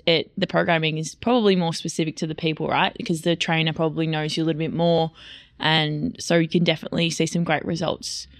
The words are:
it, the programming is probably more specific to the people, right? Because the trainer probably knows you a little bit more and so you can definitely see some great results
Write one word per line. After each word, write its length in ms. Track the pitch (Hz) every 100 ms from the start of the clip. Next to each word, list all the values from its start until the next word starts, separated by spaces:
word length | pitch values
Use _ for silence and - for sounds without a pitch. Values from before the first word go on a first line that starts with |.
| -
it, 260 | 160 - -
the 100 | 180
programming 500 | 170 170 165 156 156
is 160 | 156
probably 400 | - 233 247 208
more 180 | 185 165
specific 420 | - 165 - 160 -
to 100 | 160
the 80 |
people, 320 | 156 160 156 147
right? 260 | 135 190 -
Because 260 | - 160
the 140 | 175 165
trainer 360 | - 160 160
probably 340 | 156 160 156 160
knows 300 | 156 156 165
you 60 |
a 40 | 160
little 120 | 156
bit 140 | 160
more 400 | 160 170 165 160 - - - - -
and 560 | 156 156 151 151 165 -
so 160 | - 170
you 120 | 165
can 160 | 175
definitely 460 | 170 156 - 170 165
see 160 | - 160
some 180 | 170
great 200 | 165 151
results 640 | - 165 160 - - - -